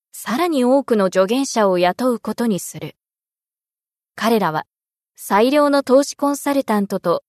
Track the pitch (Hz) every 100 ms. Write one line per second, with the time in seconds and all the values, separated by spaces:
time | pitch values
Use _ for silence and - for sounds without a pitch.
0 | _ - - 254 359 277 247 277 262 220
1 | 190 190 190 262 269 226 196 180 175 180
2 | 254 226 - 226 233 180 - 156 151 -
3 | _ _ _ _ _ _ _ _ _ _
4 | _ - 214 220 165 156 - _ _ _
5 | _ - - 202 254 294 285 277 269 269
6 | 285 - 285 285 285 277 247 208 196 190
7 | 175 -